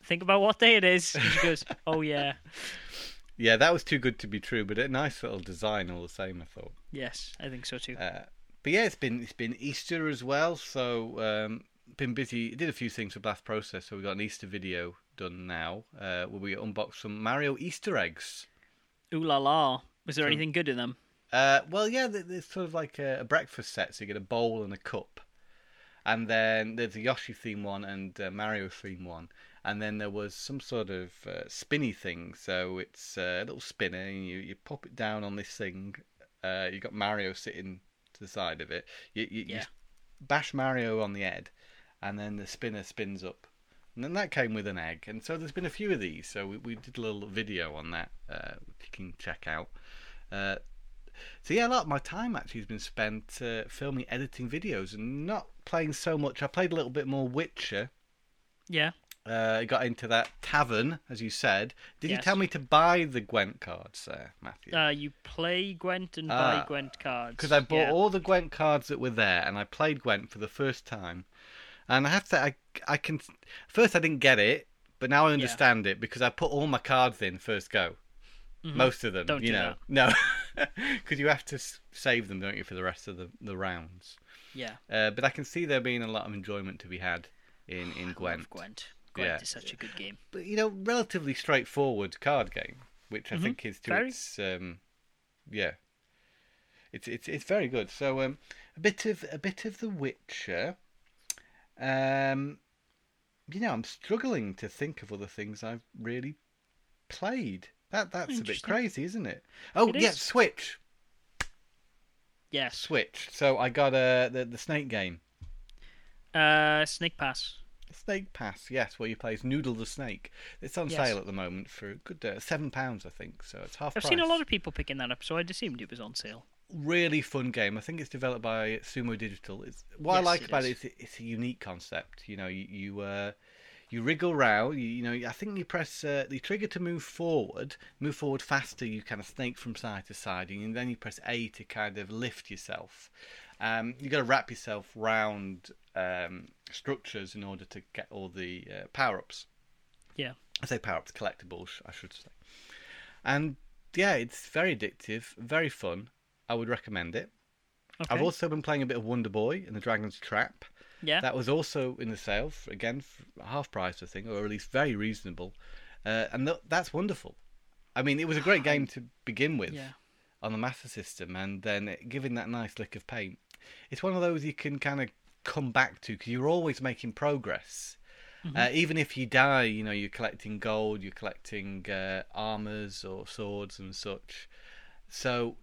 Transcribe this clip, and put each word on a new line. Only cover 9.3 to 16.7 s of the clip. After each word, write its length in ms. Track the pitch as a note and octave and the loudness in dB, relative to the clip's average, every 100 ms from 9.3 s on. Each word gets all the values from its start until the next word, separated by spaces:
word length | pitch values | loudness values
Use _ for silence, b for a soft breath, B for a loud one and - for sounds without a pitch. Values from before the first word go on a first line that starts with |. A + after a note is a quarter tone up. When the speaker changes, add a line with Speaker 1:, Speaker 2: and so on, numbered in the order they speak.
Speaker 2:
been 220 | - A#2 B2 | -6 -6 -4
Easter 480 | C#3+ C3+ - E3 D#3 | -6 -6 -4 -2 -2
as 160 | C3+ | -2
well, 320 | B2 C#3 E3 E3 | 0 2 2 0
so, 640 | - C3+ B2 A#2 A2+ - | -6 -4 0 0 -2 -2
um, 420 | A2 G#2+ G#2+ A2+ - _ - - | 0 0 -2 -6 -12 _ -20 -4
been 160 | C3+ | -2
busy. 400 | A#2+ B2+ A#2+ A2+ B2+ | -2 -2 -2 -2 -2
Did 140 | E3 | -4
a 40 | |
few 160 | - A#2 | -2 -4
things 220 | - G#2 | -4 -6
for 60 | G#2+ | -4
Blast 220 | G#2+ G2 | -4 -4
Process, 420 | - G#2+ - F#2+ - | -4 -4 -4 -10 -10
so 120 | G2+ | -6
we 60 | |
got 80 | G2 | -4
an 100 | F#2+ | -4
Easter 240 | G#2 - G2 | -4 -6 -10
video 500 | G2 F#2+ F2 F2 E2+ _ - | -8 -4 -4 -6 -10 _ -10
done 300 | F#2 F2+ F2+ | -8 -8 -6
now, 360 | E2+ E2 G2 - - | -4 -4 -6 -12 -10
uh, 260 | G2 F2+ F2+ | -4 -4 -4
where 160 | G2+ | -6
we 140 | G2 G2 | -6 -4
unboxed 460 | G#2+ | -4